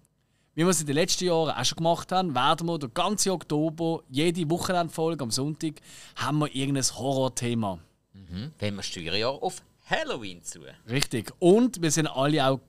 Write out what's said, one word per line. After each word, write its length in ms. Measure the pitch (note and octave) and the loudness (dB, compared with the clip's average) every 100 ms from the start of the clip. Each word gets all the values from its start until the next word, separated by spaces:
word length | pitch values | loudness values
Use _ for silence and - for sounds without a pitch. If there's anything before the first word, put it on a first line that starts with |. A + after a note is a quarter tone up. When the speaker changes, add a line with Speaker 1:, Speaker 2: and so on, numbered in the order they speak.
| _ _ _ _ _ | _ _ _ _ _
Speaker 1:
wie 80 | D3 | 0
wir 60 | F3 | 2
es 100 | D#3+ | 2
in 60 | D3 | 0
den 80 | |
letzten 320 | C#3+ F3+ - F3+ | 0 2 0 2
Jahren 240 | E3 D3+ | 2 2
auch 140 | - C#3+ | 0 -2
schon 100 | D#3 | 0
gemacht 340 | E3 E3+ - | 0 0 0
haben, 220 | F#3 F#3 | 0 2
werden 320 | B2+ C#3 D#3+ E3+ | 2 4 2 0
wir 120 | E3 | -2
den 160 | C3+ | -4
ganzen 360 | E3+ F3+ G#3+ G3 | -2 0 0 0
Oktober, 680 | F3 - D3+ D#3+ D#3+ E3 - - | -2 -2 0 0 -2 -2 -4 -4
jede 400 | C3 E3+ F3 D3+ | 0 2 2 0
Wochenendfolge 760 | E3+ - F3+ E3 - D#3+ D#3+ | 0 0 0 -2 -2 -2 -2
am 80 | A#2+ | -2
Sonntag, 440 | A#2 C#3+ D3+ D#3+ D3 - - - - | -2 -2 -4 -6 -8 -16 -20 -18 -6
haben 220 | B2 D3+ | -2 0
wir 160 | D3 | 0
irgendein 300 | C3 C#3 C#3 B2+ - | -2 -2 0 0 -2
Horrorthema. 840 | C3+ C3+ C3 B2 A#2+ A#2 G#2 E2+ - _ _ | -2 0 0 0 -2 0 -2 -4 -12 _ _
Speaker 2:
Mhm. 380 | F#2+ E2+ F2 C#3+ D#3 | -20 -10 -8 -8 -6
Wenn 160 | G#2 G2 | -6 -4
wir 60 | |
steuern 360 | - F#2+ D#2+ G2 | -8 -8 -4 -2
ja 100 | A#2 | -2
auf 320 | C#3 - - - _ - | -2 -6 -6 -16 _ -4
Halloween 560 | G3 D#4 E3+ G2+ F2+ | -4 -2 -6 -8 -12
zu. 180 | - F2+ C2+ - - | -16 -16 -18 -20 -4
Speaker 1:
Richtig. 420 | B2+ - A#2+ G2+ - | 0 0 -2 -6 2
Und 420 | F3 G#3+ B3 F3+ | 6 8 6 2
wir 80 | E3 | 0
sind 160 | D#3+ D#3 | 0 0
alle 400 | B2+ C#3+ D3+ C3+ | 0 2 4 2
auch 100 | C3+ | 2